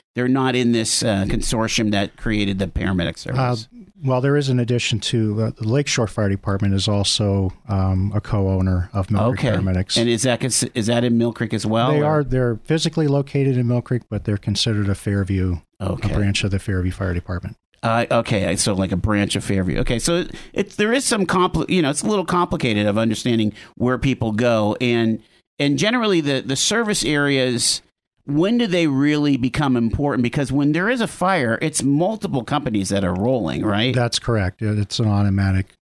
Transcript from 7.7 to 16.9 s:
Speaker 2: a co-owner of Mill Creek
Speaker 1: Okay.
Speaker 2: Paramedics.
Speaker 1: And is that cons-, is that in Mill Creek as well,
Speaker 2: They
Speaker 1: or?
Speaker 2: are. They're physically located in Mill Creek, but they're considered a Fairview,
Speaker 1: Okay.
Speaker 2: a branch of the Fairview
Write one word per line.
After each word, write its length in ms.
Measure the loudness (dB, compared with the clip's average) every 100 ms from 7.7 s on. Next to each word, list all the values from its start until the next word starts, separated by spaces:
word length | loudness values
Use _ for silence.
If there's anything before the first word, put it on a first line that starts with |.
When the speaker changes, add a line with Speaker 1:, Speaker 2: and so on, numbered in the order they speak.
| 0 0 0 0
Speaker 2:
a 80 | -2
co-owner 680 | -2 0 0 2 2 0 -2
of 200 | -4 -2
Mill 160 | 0 0
Creek 100 | 0
Speaker 1:
Okay. 120 | 0 0
Speaker 2:
Paramedics. 400 | 0 0 0 0
Speaker 1:
And 120 | 0
is 140 | 2
that 180 | 0 0
cons-, 240 | -2 -2 -2
is 120 | -2 0
that 180 | 2
in 140 | 2 2
Mill 140 | 0
Creek 220 | -2 -4
as 100 | -2
well, 280 | 0 0 2
Speaker 2:
They 80 | 2
Speaker 1:
or? 60 | 2
Speaker 2:
are. 180 | 0
They're 320 | 0 0 0 -2
physically 420 | -2 -2 0 0 2
located 500 | 0 0 0 2 2
in 120 | 0
Mill 140 | 0
Creek, 200 | 0 -4 -4
but 160 | -4
they're 140 | -2 -2
considered 500 | -2 -2 0 0 0
a 80 | -2
Fairview, 600 | 0 0 0 0 0 -2 -8 -8
Speaker 1:
Okay. 300 | -6 -4 -2
Speaker 2:
a 40 |
branch 280 | 0 0 0
of 80 | -2
the 80 | -2
Fairview 320 | -2 -2 -2